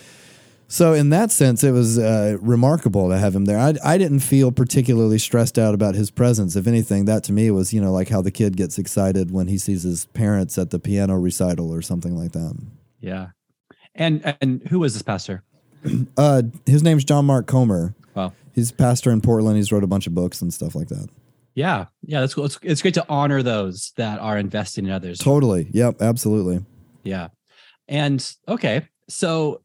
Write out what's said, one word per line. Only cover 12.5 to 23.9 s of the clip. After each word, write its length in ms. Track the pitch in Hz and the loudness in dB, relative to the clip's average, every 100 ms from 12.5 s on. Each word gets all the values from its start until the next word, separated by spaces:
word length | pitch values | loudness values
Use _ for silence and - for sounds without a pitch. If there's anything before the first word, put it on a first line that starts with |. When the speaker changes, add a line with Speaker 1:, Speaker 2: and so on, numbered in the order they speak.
| - - - _ _ | -10 -14 -20 _ _
Speaker 2:
Yeah. 300 | 92 92 90 - _ _ _ - _ - | -12 -10 -12 -18 _ _ _ -20 _ -4
And, 400 | 165 151 156 143 | -2 0 -2 -4
and 220 | 135 127 - | -4 -4 -2
who 100 | 180 | 0
was 140 | 156 | 0
this 80 | 107 | -2
pastor? 400 | - 98 - 92 - _ _ _ | -6 -6 -6 -12 -14 _ _ _
Speaker 1:
<clears throat> 80 | 151 123 127 - | -4 -4 -2 2
Uh, 260 | 147 135 117 - - | 4 4 2 -4 2
his 160 | 147 | 4
name's 200 | 160 156 | 6 4
John 200 | 135 147 | 4 2
Mark 220 | 143 131 - | 4 2 2
Comer. 460 | 131 120 92 85 - _ | 2 2 2 -2 -6 _
Speaker 2:
Wow. 180 | - 92 - - | -8 -8 -10 -6
Speaker 1:
He's 160 | - 113 | -2 -2
a 40 | |
pastor 360 | - 127 123 127 | 0 0 2 2
in 100 | 113 | 2
Portland. 340 | 110 113 110 107 | 2 2 4 2
He's 160 | 98 | 2
wrote 100 | 104 | 0
a 40 | 98 | 0
bunch 180 | 98 95 | -2 -2
of 80 | |
books 260 | 87 87 - | -2 -4 -4
and 120 | 87 | -8
stuff 200 | - 80 76 | -6 -8 -8
like 120 | 80 | -8
that. 200 | - - - _ _ _ - | -10 -12 -18 _ _ _ -4
Speaker 2:
Yeah. 300 | 165 131 92 _ - | -2 -2 -6 _ -6
Yeah, 140 | 147 | -2
that's 140 | 131 | -2
cool. 100 | - | -2
It's, 140 | 143 - | -6 -6
it's 180 | - 151 | -4 -2
great 120 | 190 | 0
to 100 | - - | -2 -2
honor 340 | 147 143 139 | -2 0 0
those 500 | 123 107 95 92 - | 0 -2 -4 -8 -12